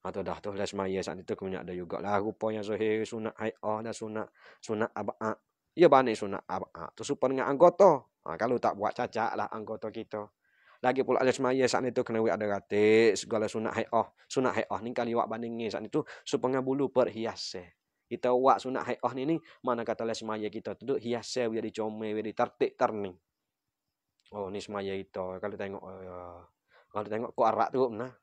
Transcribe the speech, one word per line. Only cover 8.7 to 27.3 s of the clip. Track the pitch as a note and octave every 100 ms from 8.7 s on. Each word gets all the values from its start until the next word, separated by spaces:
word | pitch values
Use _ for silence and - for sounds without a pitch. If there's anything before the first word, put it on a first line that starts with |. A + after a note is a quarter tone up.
buat | G2 G#2 -
cacat | B2 A2+ A2+ -
lah | G#2
anggota | A2 G#2 A2 A2
kita. | A2 G#2+ G#2+ G#2 _ _ _ _ -
Lagi | B2 C3
pula | B2+ B2
les | C3 B2
semaya | C3 C3 B2+
saat | G2+ B2+
itu | A#2 B2
kena | A2+ A2
ada | F#2 G#2+
ratik | G2+ - G#2 G#2+ A2 A2+
segala | F#2+ - G#2+ A2
sunat | A2+ A2 G2+
hai'ah. | - A2+ G#2+ _ _
Sunat | - B2+ G2
hai'ah | - G2+
ni | A2+
kalau | B2 A#2 A#2
wak | G2+
bandingnya | A2+ A#2 A#2 A2+
saat | G2 G#2
itu | D#3 D3 - -
serupa | B2+ C3
dengan | C3 C3
bulu | C3+ C3+
perhiasan. | C3 A#2+ A2 A2+ - - F#2 F2+ _ _ _ _
Kita | - B2+
buat | B2 C3 G2+
sunat | B2+ B2+ -
hai'ah | A#2+ B2
ni | C3 C3+
ni, | E3 - -
mana | B2+ A#2 A2+
kata | A2
les | A2+ A2
semaya | A2 G#2+ G#2
kita | G#2+ G#2+
tu | F#2+ A#2
duk | C3+
hiasan, | A2 A#2 - - A#2
dia | A2
dicomel, | A2 - A2 G#2+ A2 G#2+
dia | G#2+
ditertik, | - A#2+ _ A#2
terning. | - B2 A2 G2 F2+ _ _ _ _ _ _ _ _ _ _ _
Oh, | G#2 G2
ni | G2+
semaya | F#2 G2+ G2 F#2+
kita. | F#2 G2+ F#2 F#2
Kalau | G#2
tengok, | G2+ G2+ F#2+ F#2
uh, | F#2+ F#2 F2+ F2+ E2+ E2+ _ _ _ _
kalau | G#2 G#2
tengok | G#2+ A#2+